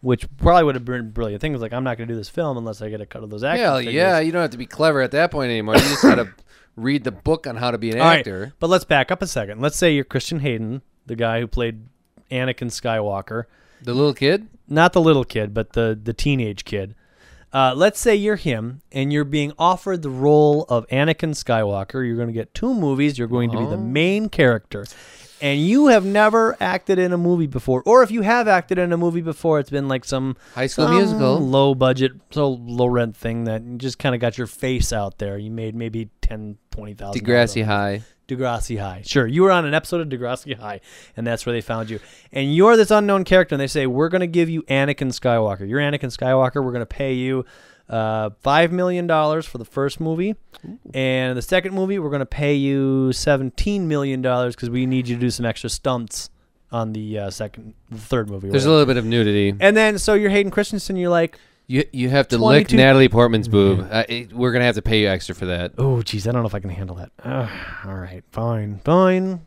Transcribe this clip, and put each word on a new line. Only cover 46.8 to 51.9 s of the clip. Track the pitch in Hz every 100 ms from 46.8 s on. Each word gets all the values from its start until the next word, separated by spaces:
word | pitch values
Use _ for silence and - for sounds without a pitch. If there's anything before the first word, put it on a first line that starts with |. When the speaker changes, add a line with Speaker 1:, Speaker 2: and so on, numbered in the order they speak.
| 117
Speaker 1:
pay | - 139
you, | 127 127 131 - - _ _ _
uh, | 117 110 110 107 104
five | - 147 170
million | 180 180 180 175
dollars | 160 151 160 160
for | -
the |
first | - - 139 -
movie. | 160 160 190 214 - -
Speaker 2:
Ooh. | 165 208 -
Speaker 1:
And | 135 131 131 131 127
the |
second | - 185 185
movie, | 190 190